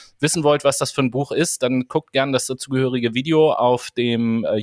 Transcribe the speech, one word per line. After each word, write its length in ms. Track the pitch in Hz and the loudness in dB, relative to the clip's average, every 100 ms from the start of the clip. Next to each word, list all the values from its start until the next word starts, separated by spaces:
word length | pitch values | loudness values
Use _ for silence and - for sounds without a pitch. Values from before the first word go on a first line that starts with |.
| - _ | -20 _
wissen 220 | 156 170 | -2 2
wollt, 200 | 147 147 | 2 4
was 140 | 143 131 | 2 0
das 140 | 139 | -2
für 80 | - | -2
ein 100 | 131 | -2
Buch 220 | 123 139 | -2 -4
ist, 280 | 127 170 - | -2 -2 -2
dann 280 | 123 131 127 | -2 -2 -2
guckt 240 | 160 - | -4 -2
gern 180 | 135 139 | -2 0
das 140 | 131 - | -2 -2
dazugehörige 640 | 131 - 131 131 127 117 | -8 -4 -2 0 0 -2
Video 380 | 117 143 156 156 | -2 0 2 4
auf 400 | - 123 123 - | 4 2 2 -2
dem, 540 | - 120 117 117 113 85 | -4 0 0 0 -2 0
äh, 120 | 107 | -2